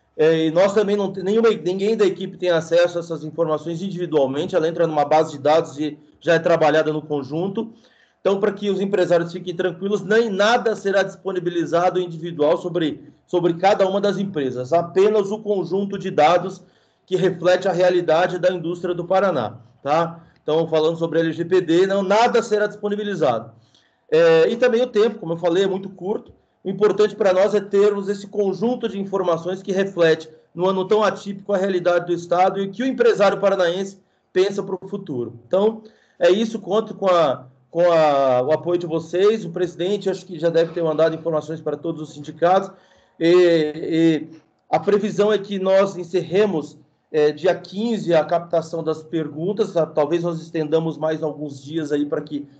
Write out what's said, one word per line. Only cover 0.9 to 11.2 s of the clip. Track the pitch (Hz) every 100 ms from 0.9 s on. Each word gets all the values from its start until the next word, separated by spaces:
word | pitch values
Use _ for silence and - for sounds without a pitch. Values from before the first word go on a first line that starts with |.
não | 208 190
te-, | 196
nenhuma, | 185 226 226
ninguém | 214 170 190 202 226
da |
equipe | 190 170 190 -
tem | 180
acesso | 165 160 165 175 170
a |
essas | 170 156
informações | 156 165 156 151 165 165
individualmente, | 190 170 170 151 131 143 185
ela | 180 160
entra | 170
numa | 165 151
base | 143 156 160
de | 143
dados | 147 165 131 135
e | 151 151 _ _
já | 165
é | 165
trabalhada | 175 165 151 156 156
no | 156
conjunto. | 151 147 131 156 196 214 - - _ _ _ _
Então, | 190 196
pra | 208
que | 196 202
os | 185
empresários | 202 202 175 170 170
fiquem | 180 180
tranquilos, | 170 180 160 196 208
nem | 175 220 233
nada | 190 208 240 226 202
será | 196 190
disponibilizado | - -